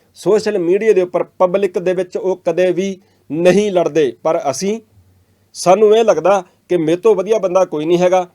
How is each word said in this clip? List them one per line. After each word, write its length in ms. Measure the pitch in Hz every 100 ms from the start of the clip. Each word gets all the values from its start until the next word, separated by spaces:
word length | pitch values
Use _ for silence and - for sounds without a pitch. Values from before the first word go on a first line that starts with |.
| _
ਸੋਸ਼ਲ 440 | - 170 214 214 202
ਮੀਡੀਆ 340 | 165 196 220
ਦੇ 100 | 190
ਉੱਪਰ 200 | 180 175
ਪਬਲਿਕ 560 | 170 - 185 190 196 196
ਦੇ 140 | 175
ਵਿੱਚ 240 | 185 180 202
ਉਹ 240 | 180 185
ਕਦੇ 280 | 180 165 185
ਵੀ 280 | 170 196 190 _ _ -
ਨਹੀਂ 400 | 151 175 185 214
ਲੜਦੇ। 440 | 180 160 151 139 110
ਪਰ 180 | 165 165 143
ਅਸੀਂ, 300 | 127 190 226 - _ _ _ _ _ _
ਸਾਨੂੰ 440 | - 170 202 214 220
ਇਹ 80 |
ਲੱਗਦਾ 400 | 226 160 170 196 175 _ -
ਕਿ 80 | 175
ਮੇਰੇ 200 | 156 175
ਤੋਂ 180 | 226
ਵਧੀਆ 240 | 190 190 220
ਬੰਦਾ 260 | 185 180
ਕੋਈ 200 | 185 151
ਨਹੀਂ 140 | 156 175
ਹੈਗਾ, 300 | 180 185 175